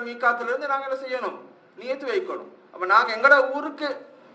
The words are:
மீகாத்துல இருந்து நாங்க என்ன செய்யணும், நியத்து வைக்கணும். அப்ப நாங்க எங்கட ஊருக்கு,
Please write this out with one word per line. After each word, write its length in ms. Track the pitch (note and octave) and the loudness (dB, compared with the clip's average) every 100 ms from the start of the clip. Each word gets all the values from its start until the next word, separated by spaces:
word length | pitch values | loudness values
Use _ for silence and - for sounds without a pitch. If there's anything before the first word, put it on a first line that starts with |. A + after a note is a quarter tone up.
| A#3 | -2
மீகாத்துல 440 | A#3 B3 A#3+ A#3 | 0 0 2 -2
இருந்து 200 | C4 C#4+ | -4 -2
நாங்க 140 | C4+ C4+ | -4 -4
என்ன 100 | C4 | -6
செய்யணும், 320 | C4 B3+ G3+ - - - _ - | -6 -6 -6 -8 -18 -20 _ -14
நியத்து 260 | B3 C#4+ C4+ | -8 -6 -2
வைக்கணும். 360 | G3+ - C#3+ - - - | -2 -2 -8 -10 -20 -20
அப்ப 140 | F3+ F3+ | -8 4
நாங்க 160 | G#3 A#3+ A3 | 4 4 2
எங்கட 200 | C4+ C#4 B3+ C#4 | 6 6 6 0
ஊருக்கு, 320 | D4+ C#4+ D4 B3+ - - - | -6 -6 -6 -6 -12 -20 -14